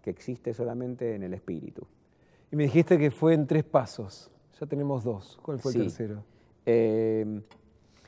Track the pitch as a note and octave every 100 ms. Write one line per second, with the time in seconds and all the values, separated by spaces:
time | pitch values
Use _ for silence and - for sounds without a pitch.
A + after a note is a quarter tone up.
0 | G#2 F2 - B2 - A2+ A#2+ A#2+ B2+ A#2+
1 | A#2+ G#2+ F#2 F2+ - D#2+ - - - _
2 | _ _ _ _ _ D3+ C#3+ D#3+ - E3+
3 | D3 - D#3+ D#3+ C#3 D3+ - C#3+ A#2+ -
4 | G2 - - _ _ _ D3 C#3+ C#3+ C3
5 | A2+ G#2 F#2+ - - C3+ C3+ A#2+ G#2+ -
6 | A2 G#2+ G#2+ _ _ _ - A#2 A2+ A2
7 | A2+ A2 G#2+ G#2 - - _ _ _ _